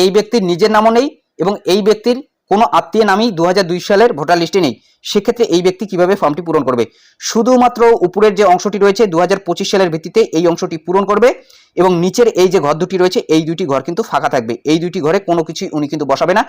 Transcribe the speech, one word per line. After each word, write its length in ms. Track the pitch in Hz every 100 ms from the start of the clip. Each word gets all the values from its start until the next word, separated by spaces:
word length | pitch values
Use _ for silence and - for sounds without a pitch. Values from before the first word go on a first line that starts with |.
এই 80 | 185 202
ব্যক্তির 260 | 202 240 180
নিজের 200 | 170 214 214
নামও 160 | 170 233
নেই 80 | 285 - _ -
এবং 100 | 170 208 -
এই 80 | 196
ব্যক্তির 340 | 202 214 240 247 - _ _
কোনো 140 | 226 - 165
আত্মীয় 260 | - 214 214
নামই 180 | 190 240 165
দুহাজার 280 | 170 190 170
দুই 100 | 175 -
সালের 220 | 202 233 143
ভোটার 220 | 160 175
লিস্টে 180 | 165 196 151
নেই। 80 | 107 _ _
সেক্ষেত্রে 400 | - 208 240 - 233
এই 80 | 175 180
ব্যক্তি 180 | 180 208
কিভাবে 240 | 175 180 196
ফর্মটি 220 | 147 151 165
পূরণ 160 | 156 131
করবে? 160 | 123 107 _ _ _
শুধুমাত্র 640 | - 220 233 254 247 220 233 226 175
উপরের 260 | - 214 196
যে 60 | 196
অংশটি 260 | 180 208 196
রয়েছে 220 | 202 196 214
দুহাজার 280 | 165 175 190 -
পঁচিশ 220 | 175 196
সালের 220 | 196 180
ভিত্তিতে 280 | 156 170 220 220 160
এই 60 | 175
অংশটি 260 | 170 180 165 -
পূরণ 180 | 190 196
করবে 180 | 208 247 - - _ _ -
এবং 140 | 185 170
নিচের 260 | 180 240 226 175
এই 60 | 180
যে 60 | 185
ঘর 100 | 143 156
দুটি 140 | 180 190
রয়েছে 220 | 180 208 -
এই 80 | 160 160
দুটি 160 | 165 170
ঘর 100 | 135 131
কিন্তু 160 | 175 226
ফাঁকা 200 | 147 151
থাকবে। 200 | 139 113 117 139
এই 60 | 160
দুটি 140 | 175 180
ঘরে 180 | 147 190 190
কোনো 140 | 170 165
কিছুই 200 | 156 190 151
উনি 100 | 143
কিন্তু 120 | 156 139
বসাবে 240 | 135 160
না। 40 | 190